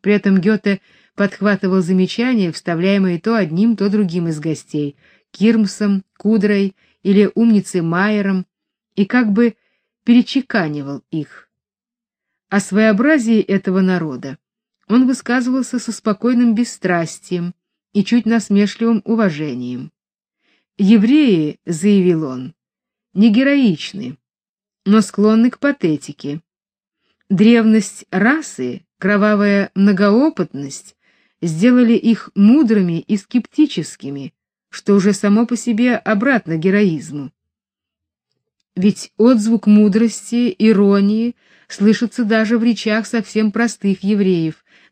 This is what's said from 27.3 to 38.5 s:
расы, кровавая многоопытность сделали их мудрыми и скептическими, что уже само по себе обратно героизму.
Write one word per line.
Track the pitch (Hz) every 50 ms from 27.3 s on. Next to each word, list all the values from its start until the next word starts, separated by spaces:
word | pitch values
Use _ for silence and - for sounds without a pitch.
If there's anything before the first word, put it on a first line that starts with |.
| 196 165 214 226 233 233 220 220 220 220 196 - - - - _
расы, | - 190 202 240 285 320 302 - - - 254 247 240 190 _ _ _ _
кровавая | - 190 208 202 208 214 214 202 208 202 202 202 196 - _
многоопытность | 190 196 208 202 180 208 202 202 233 277 320 311 - 175 156 - 135 143 139 - - - - _ _ _ _ _ _ _ _ _ _
сделали | - 175 156 160 196 247 247 247 247 226 233
их | - - - 226 - - - _
мудрыми | 202 202 214 247 302 302 208 220 208 185 175 165 165
и | - - 214
скептическими, | 196 - _ - 247 - _ _ - 311 - - 185 151 - - _ - 139 139 139 135 - _ _ _ _ _ _ _ _
что | - - _ - 202
уже | 202 175 208 202
само | 196 - 202 202 220 240
по | 226 240
себе | 226 - 240 226 208 247 254 240
обратно | - _ - 220 196 233 277 269 214 - 156 165
героизму. | 160 156 190 190 208 214 190 160 143 - 160 143 147 139 160 _ _ _ _ _ _ _ _ _ _ _ _ _ _ _ _ _ _ _ _ _ _ _ _